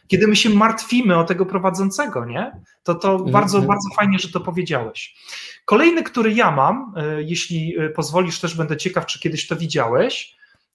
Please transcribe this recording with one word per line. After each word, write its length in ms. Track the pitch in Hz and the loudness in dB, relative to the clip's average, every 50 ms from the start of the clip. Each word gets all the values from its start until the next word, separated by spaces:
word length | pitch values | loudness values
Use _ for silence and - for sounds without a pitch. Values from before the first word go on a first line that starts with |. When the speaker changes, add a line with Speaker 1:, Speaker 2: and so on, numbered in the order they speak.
| _ | _
Speaker 1:
kiedy 200 | - - - 214 | 0 2 4 4
my 80 | 214 208 | 4 4
się 140 | - - 220 | 4 4 4
martwimy 680 | 208 202 220 240 220 - - - 240 247 254 190 175 | 6 6 4 4 2 -2 -4 0 0 2 4 4 4
o 60 | 165 165 | 4 2
tego 220 | - - 180 185 | 2 0 -2 -2
prowadzącego, 800 | 185 196 185 185 190 170 190 196 196 - - 294 220 - 123 117 | -2 -2 0 0 0 0 0 -2 -2 -2 -2 -4 -4 -4 -6 -6
nie? 260 | 120 117 165 233 277 - - - _ _ _ _ | -6 -6 -8 -8 -8 -12 -16 -20 _ _ _ _
To, 120 | 175 170 | -4 -2
to 160 | 170 - 196 | 0 0 0
Speaker 2:
Mhm. 200 | 190 185 185 131 | 0 2 0 2
Speaker 1:
bardzo, 300 | 139 208 208 185 202 196 | 2 2 2 4 2 2
bardzo 280 | - 202 202 202 208 190 - | 2 2 0 0 -2 -2 -2
fajnie, 240 | 214 208 202 190 180 | 0 2 2 2 0
że 100 | 180 165 | -2 -4
to 100 | - 175 | -6 -6
powiedziałeś. 760 | - 185 170 185 165 165 147 123 113 110 - - - - _ _ - - - - - - - - _ | -6 -4 -4 -4 -4 -2 -2 -4 -4 -6 -10 -12 -16 -18 _ _ -20 -16 -16 -14 -16 -16 -18 -14 _
Kolejny, 380 | - 208 254 330 339 339 330 - | 2 4 6 6 4 4 2 -2
który 300 | - - 247 226 220 214 | -2 -2 0 0 2 4
ja 180 | 240 220 170 | 4 4 4
mam, 420 | 147 135 135 165 226 269 262 214 190 | 4 4 2 2 2 -2 -6 -8 -8
e, 260 | 165 151 151 156 156 151 | -6 -4 -4 -4 -4 -4
jeśli, 560 | 160 170 160 - - 170 160 156 165 170 170 | -4 -6 -6 -4 -4 -4 -4 -4 -4 -2 -2
e, 100 | 156 151 | -4 -2
pozwolisz, 500 | 156 165 143 135 160 185 185 165 - - | -2 -4 -4 0 0 0 0 0 -2 -4
też 160 | 180 160 165 | -6 -4 -4
będę 220 | 165 156 147 151 | -4 -4 -2 -4
ciekaw, 280 | 143 - 180 - 165 - | -4 -4 -4 -2 -4 -4
czy 140 | - - - | -4 -8 -6
kiedyś 280 | - 160 160 143 - | -6 -4 -4 -6 -6
to 80 | - 160 | -6 -4
widziałeś, 800 | 165 165 147 156 143 120 113 120 147 220 269 - - - - _ _ - _ _ _ _ _ | -4 -4 -2 0 0 0 2 2 2 2 2 -2 -6 -10 -14 _ _ -20 _ _ _ _ _